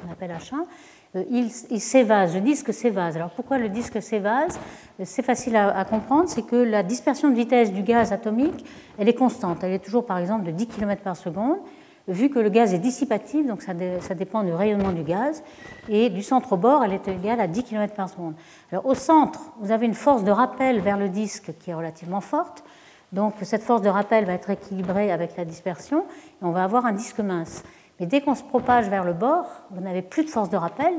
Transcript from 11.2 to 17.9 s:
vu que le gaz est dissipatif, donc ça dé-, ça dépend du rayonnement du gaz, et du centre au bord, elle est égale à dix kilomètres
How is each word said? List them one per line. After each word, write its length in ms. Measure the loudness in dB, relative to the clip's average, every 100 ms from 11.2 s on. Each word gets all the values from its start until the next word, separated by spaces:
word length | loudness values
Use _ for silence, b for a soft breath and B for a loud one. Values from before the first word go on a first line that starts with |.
| -6 -4 -2 -2 B B B B -6
vu 200 | 0 2
que 100 | 2
le 100 | 4
gaz 240 | 4 4
est 60 | 4
dissipatif, 680 | 0 -2 -2 -2 -2 -2 -2
donc 140 | -4
ça 120 | -6
dé-, 280 | -6 -4 -6
ça 140 | -6 -6
dépend 280 | -4 -2
du 80 | -2
rayonnement 400 | 0 0 2 0
du 120 | -2
gaz, 380 | -2 0 0 -4 B B B B -2
et 220 | 2 2
du 120 | 0
centre 320 | 0 0 2
au 40 | 2
bord, 260 | 4 4
elle 100 | 4
est 140 | 0 -4
égale 320 | -4 -2 0
à 80 | 0
dix 160 | -2
kilomètres 320 | -4 -4 -4